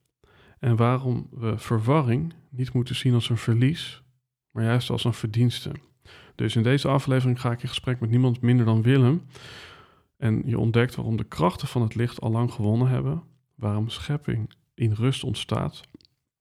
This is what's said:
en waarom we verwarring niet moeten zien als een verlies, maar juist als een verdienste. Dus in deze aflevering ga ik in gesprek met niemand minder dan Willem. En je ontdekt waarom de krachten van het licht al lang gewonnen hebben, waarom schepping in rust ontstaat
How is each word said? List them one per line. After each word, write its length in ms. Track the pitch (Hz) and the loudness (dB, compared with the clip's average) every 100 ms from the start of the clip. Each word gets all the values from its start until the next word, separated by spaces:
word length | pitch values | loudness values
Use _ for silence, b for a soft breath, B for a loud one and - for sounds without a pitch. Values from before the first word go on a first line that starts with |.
| _ _ b b b b | _ _ b b b b
en 120 | 127 113 | 0 2
waarom 520 | 117 127 131 120 - | 2 2 -2 -4 -6
we 280 | 123 113 107 | -6 -4 -4
verwarring 760 | - 113 110 156 123 123 165 - _ | -2 0 2 2 2 0 -2 -10 _
niet 240 | 123 127 | -8 -2
moeten 220 | 123 123 | -2 -2
zien 200 | - 131 | -2 2
als 140 | 120 - | 2 2
een 80 | 117 | -2
verlies, 640 | - 113 127 170 - - _ _ _ _ _ | 0 2 2 0 -8 -16 _ _ _ _ _
maar 140 | 113 | -2
juist 260 | 113 123 - | 0 0 0
als 140 | 120 | -2
een 100 | 120 | -2
verdienste. 580 | 113 110 110 120 - - - - _ B B B | -2 -2 2 2 0 -8 -12 -16 _ B B B
Dus 220 | B 113 117 | B -2 2
in 60 | |
deze 260 | 113 139 139 | 2 2 2
aflevering 520 | 135 135 131 127 123 | 0 2 2 2 0
ga 120 | 123 | -2
ik 100 | 120 | -4
in 60 | 127 | -6
gesprek 320 | - - 123 | -6 -4 -2
met 100 | 113 | 2
niemand 300 | 123 127 120 | 2 2 2
minder 260 | 120 123 113 | 2 4 4
dan 160 | 110 | 4
Willem. 400 | 113 135 123 170 - B B B B B B B B _ | 4 6 4 2 -2 B B B B B B B B _
En 260 | 113 110 | 0 0
je 140 | - 117 | 0 0
ontdekt 360 | 117 117 127 | 2 2 0
waarom 220 | - 113 110 | -2 -4 -4
de 80 | |
krachten 440 | 107 - 170 - 143 | -4 -2 0 0 -4
van 140 | 127 | -2
het 120 | 110 | 0
licht 260 | 107 120 - | 0 -4 -2
al 100 | 113 | -2
lang 220 | 113 120 | 0 -2
gewonnen 360 | 117 104 113 127 | -2 0 2 2
hebben, 340 | 127 135 165 - _ _ | 0 -2 -4 -8 _ _
waarom 340 | - 104 104 110 | -8 -4 -2 -4
schepping 680 | - - 147 - 117 107 _ _ | -6 -6 -6 -4 -4 -6 _ _
in 180 | - 117 | -4 -2
rust 320 | 107 127 135 | 0 0 -2
ontstaat 580 | 123 107 - 107 - - - - _ _ _ _ | -4 -6 -4 -4 -4 -8 -18 -20 _ _ _ _